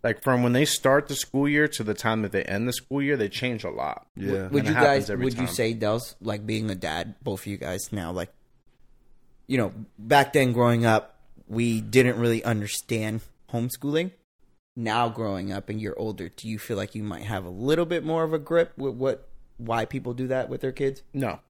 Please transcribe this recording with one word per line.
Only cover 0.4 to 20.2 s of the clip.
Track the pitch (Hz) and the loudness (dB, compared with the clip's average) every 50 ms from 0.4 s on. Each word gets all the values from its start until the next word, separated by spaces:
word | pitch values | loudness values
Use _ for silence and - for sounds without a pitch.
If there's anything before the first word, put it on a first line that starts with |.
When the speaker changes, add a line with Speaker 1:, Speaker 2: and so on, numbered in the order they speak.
| 123 | 4
Speaker 1:
when | 120 120 | 4 4
they | 127 151 | 4 4
start | 147 - - - 135 135 147 143 - | 2 2 2 4 4 4 4 4 0
the | 143 | -6
school | - - - - 135 143 147 | -6 -6 -2 0 0 2 4
year | 147 147 151 147 | 4 4 2 2
to | - - 110 | 0 -2 -2
the | 104 104 | -2 -2
time | - - 113 113 110 | 0 0 0 0 0
that | 107 95 | 0 0
they | - 98 - | -2 -2 -2
end | - 95 101 117 123 | -2 -2 -2 -2 -2
the | |
school | 123 - - _ 135 139 | -4 -6 -6 _ -4 -2
year, | 139 139 147 | 0 0 0
they | 123 107 98 | 0 0 -2
change | - - 127 127 120 107 - | -2 -4 -4 -4 -4 -4 -6
a | 85 | -6
lot. | - - 69 73 - - - _ _ | -6 -4 -4 -4 -6 -8 -14 _ _
Speaker 2:
Yeah. | - 95 98 98 95 95 92 | -6 -2 -2 -2 -2 -2 0
Speaker 3:
Would | |
Speaker 1:
And | 139 | 0
Speaker 3:
you | 143 | 0
Speaker 1:
it | 139 - - | 2 2 4
happens | 123 143 143 139 135 131 | 6 6 6 6 4 0
Speaker 3:
guys, | 104 | -2
Speaker 1:
every | 101 127 123 | -2 -2 -2
Speaker 3:
would | 131 120 | -2 0
you | 120 127 | -2 -4
Speaker 1:
time. | 120 - | -2 0
Speaker 3:
say, | - 117 110 117 | 0 0 0 0
Dels, | 110 110 104 110 120 117 - - - | 0 0 0 0 0 -4 -8 -16 -8
like, | 95 110 104 104 104 | -6 -6 -6 -4 -4
being | 107 110 110 110 107 | -4 -2 -2 -2 -2
a | 95 | -4
dad, | 92 92 80 78 87 85 - 101 _ | -4 -4 -4 -4 -4 -6 -6 -10 _
both | - 123 98 98 | -8 -6 -6 -6
of | - 101 | -6 -8
you | 101 | -8
guys | 90 64 76 90 101 - - | -6 -6 -6 -4 -6 -6 -6
now, | - 101 87 80 | -6 -6 -4 -4
like, | 90 90 87 - - _ _ _ _ _ _ - _ _ - - - _ _ - - - _ _ - - - - | -4 -6 -6 -8 -10 _ _ _ _ _ _ -20 _ _ -20 -20 -20 _ _ -20 -20 -20 _ _ -20 -20 -4 0
you | 131 127 | 2 2
know, | 110 92 - 107 110 _ _ - | 2 0 -2 -10 -14 _ _ -16
back | 104 113 127 139 135 135 - | 2 6 6 6 6 6 4
then | 147 131 127 | 4 4 4
growing | 117 120 120 120 120 117 117 | 4 4 4 6 6 4 6
up, | 113 110 107 - - - _ - - - - - - | 6 6 4 4 -2 -20 _ -20 -20 -20 -20 -14 -6
we | 107 113 120 117 113 110 | -2 0 0 0 0 -2
didn't | 107 104 101 127 127 123 117 110 | -2 6 6 6 6 6 4 2
really | 120 117 113 113 - | 2 2 2 2 2
understand | 117 113 107 104 101 - - - - 117 110 107 107 107 113 - - _ _ - - | 0 0 0 -2 -4 -6 -8 -4 -4 -2 -2 -2 -2 -4 -4 -6 -10 _ _ -12 -6
homeschooling. | - 123 117 127 - - - 143 147 160 175 185 - _ _ _ _ _ _ _ _ _ _ _ _ | -4 -2 -2 -2 -4 -4 -4 0 0 0 0 -2 -6 _ _ _ _ _ _ _ _ _ _ _ _
Now | 120 117 110 107 117 120 117 | -6 -2 0 2 2 2 0
growing | 110 113 113 104 98 92 95 98 | 0 -2 -4 -2 -2 -4 -4 -4
up | 95 98 - - | -6 -6 -6 -6
and | 107 110 | -6 -6
you're | 107 101 - - | -4 -6 -4 -4
older, | 110 110 101 - - 92 | -4 -6 -4 -6 -10 -12
do | - - - 110 | -12 -12 -10 -8
you | 110 104 | -8 -8
feel | - - 117 | -6 -6 -4
like | 95 101 101 - | -4 -4 -6 -6
you | 107 | -8
might | 104 104 87 - - | -8 -8 -8 -8 -8
have | 101 107 95 92 | -6 -6 -6 -6
a | 87 | -8
little | 90 95 120 139 156 160 175 | -8 -4 0 2 2 2 2
bit | 160 175 165 147 | 0 -2 -2 -2
more | 156 160 165 | 0 0 0
of | 160 156 | 0 0
a | 160 156 | -2 -4
grip | 143 - 165 170 170 170 - | -2 2 2 2 2 2 -2
with | - 135 135 110 | -6 -4 -4 -2
what, | 120 131 135 - - - - - - - - - | 0 0 0 0 -2 -8 -16 -18 -18 -18 -20 -16
why | - 117 113 113 113 110 | -12 -4 -2 0 0 0
people | - - 131 - 123 120 | -2 -4 -6 -6 -6 -4
do | 123 | -4